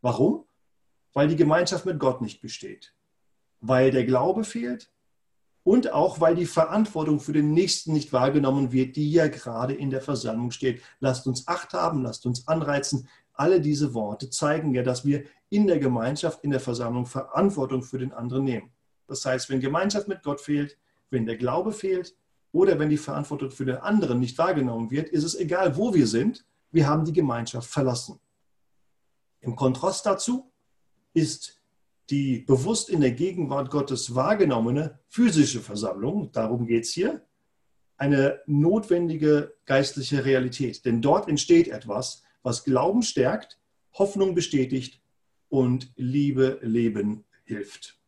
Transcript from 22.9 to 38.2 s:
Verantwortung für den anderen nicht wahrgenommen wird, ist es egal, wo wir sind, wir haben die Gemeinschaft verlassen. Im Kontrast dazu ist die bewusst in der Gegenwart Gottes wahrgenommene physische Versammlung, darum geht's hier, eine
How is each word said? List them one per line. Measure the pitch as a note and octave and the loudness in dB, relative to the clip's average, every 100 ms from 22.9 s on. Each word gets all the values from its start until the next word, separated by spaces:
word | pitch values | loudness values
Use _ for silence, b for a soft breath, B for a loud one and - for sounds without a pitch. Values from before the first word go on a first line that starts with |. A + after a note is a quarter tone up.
| D3+ | 0
Verantwortung | - D3 D3 D3 C3+ | -2 -8 -6 -8 -8
für | - C3 | -6 -6
den | B2+ | -4
anderen | - G#3+ D#3 B2 | 0 0 2 0
nicht | B2 - | -2 0
wahrgenommen | E3+ D#3 C3 A2+ A2+ | 0 2 -2 -4 -4
wird, | C3+ D#3 | -4 -2
ist | D#3+ | -2
es | D#3 - | -2 -4
egal, | E3 F3 F#3 C#3+ | -4 0 0 0
wo | A#3 | 0
wir | F#3 A#2 | 2 2
sind, | A2+ E3+ B3+ _ _ _ | 2 0 -2 _ _ _
wir | D#3+ C#3+ | 2 2
haben | D3+ D#3+ | 2 0
die | |
Gemeinschaft | D#3+ D3 A#2 A#2 B2+ A#2+ | 0 0 -2 -6 -8 -6
verlassen. | - C3 A#2+ - - _ _ _ _ _ _ _ _ _ _ _ _ | -2 0 -2 -6 -18 _ _ _ _ _ _ _ _ _ _ _ _
Im | B2+ A#2+ | -10 -2
Kontrast | C3 B2+ F3 F#3 - | 0 2 -2 -2 -2
dazu | G3 - B3+ - _ _ _ _ _ _ | -2 -2 -4 -6 _ _ _ _ _ _
ist | E3+ D3+ - - _ _ _ _ _ _ | -2 0 -4 -14 _ _ _ _ _ _
die | C#3+ C#3 A#2+ | -2 0 -2
bewusst | - C3 D3+ A3+ - | 2 2 4 -2 -2
in | E3+ | 2
der | C3+ | 2
Gegenwart | A#2 F3+ F3+ D3 C#3 C3+ | 2 -4 -2 -4 -4 -2
Gottes | D3 C#3 B2+ - A#2+ | -2 -2 -4 -4 -2
wahrgenommene | C#3+ G#3 F3+ A#2+ A2+ C3 D#3 - _ | 0 2 2 2 2 0 -2 -8 _
physische | - A#3+ D#3 C#3+ A#2 | 2 2 4 2 2
Versammlung, | G#2+ G#2 G#2 G2 A#2 G3+ C#3+ | -8 -6 -6 -4 -4 -4 -4
darum | - A2 A#2+ A#2 | -4 -2 -2 0
geht's | A#2 A2+ | 0 0
hier, | - G3+ D#4 _ _ _ _ _ _ _ _ | -2 -2 -2 _ _ _ _ _ _ _ _
eine | C#3 C#3+ | 2 4